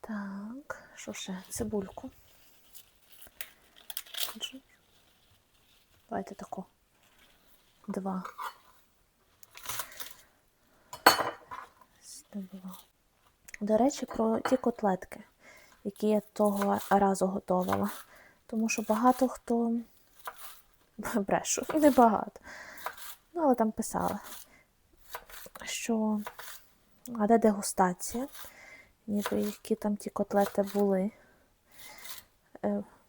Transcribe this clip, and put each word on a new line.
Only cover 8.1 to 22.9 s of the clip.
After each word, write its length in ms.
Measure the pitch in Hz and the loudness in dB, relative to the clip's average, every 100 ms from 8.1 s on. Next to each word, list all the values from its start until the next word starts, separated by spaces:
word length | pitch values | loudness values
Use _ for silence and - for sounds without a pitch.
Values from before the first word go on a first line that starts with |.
| 185 185 - - - _ _ _ _ _ _ _ _ - - - - - - - - - _ _ _ _ _ _ - - - - - - - - _ - _ | -6 -8 -10 -12 -14 _ _ _ _ _ _ _ _ -20 -16 -10 -8 -8 -12 -16 -16 -20 _ _ _ _ _ _ 4 4 6 -2 -6 -16 -16 -16 _ -20 _
З 220 | - - _ | -20 -20 _
Два. 440 | 202 185 190 185 185 - _ _ _ _ _ - - | -12 -12 -14 -14 -16 -20 _ _ _ _ _ -20 -8
До 160 | 208 214 | 2 4
речі, 300 | 262 - 247 | 4 2 -6
про 340 | - 220 226 | 0 0 2
ті 160 | - 254 | 2 2
котлетки, 640 | - - 208 185 - - - _ - - - - | 0 0 0 0 -4 -12 -12 _ -20 -20 -20 -10
які 240 | 208 - 214 | -10 -2 2
я 120 | 214 | 2
того 580 | - - 208 202 202 202 - | 0 2 2 4 0 0 4
разу 360 | 202 196 190 190 | 4 6 4 0
готувала. 640 | 190 - 180 185 196 202 - - - - _ _ | -2 0 0 2 0 -2 -4 -16 -20 -20 _ _
Тому 220 | 220 226 | -2 -2
що 140 | - | -2
багато 460 | 214 214 247 254 254 | 0 4 6 6 2
хто, 520 | - - 233 233 233 233 _ _ - - - - - _ _ _ - | 0 -2 0 2 0 -4 _ _ -14 -14 -12 -16 -18 _ _ _ -10
<laughs> 160 | - | -2
брешу, 520 | 233 196 190 - - - | -2 2 0 0 -4 0
небагато. 680 | 311 294 254 233 208 - - - - - - - | 6 6 8 6 6 -4 -10 -18 -16 -16 -12 -12